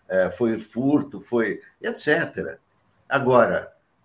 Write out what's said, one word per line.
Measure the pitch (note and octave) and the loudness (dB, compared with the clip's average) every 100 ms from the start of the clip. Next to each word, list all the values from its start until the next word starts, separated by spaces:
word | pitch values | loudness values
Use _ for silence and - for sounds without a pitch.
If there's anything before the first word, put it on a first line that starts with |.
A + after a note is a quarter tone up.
| - | -2
é, | F#2 F2+ | 0 0
foi | - A#2+ G#2+ | 0 -2 -2
furto, | A2 A2+ C#3 C#3+ - F#2+ | -6 -2 0 0 -4 -12
foi | - A#2+ G#2+ F2 - _ | -4 -2 -2 -4 -12 _
et | G#3+ A#3 | -8 -4
cetera. | D3+ E3 D3 - D2 - _ _ _ _ - | 0 0 0 -6 -8 -10 _ _ _ _ -4
Agora, | C3+ B2 B2 G#2 E2+ - _ _ _ | -2 4 6 6 2 -6 _ _ _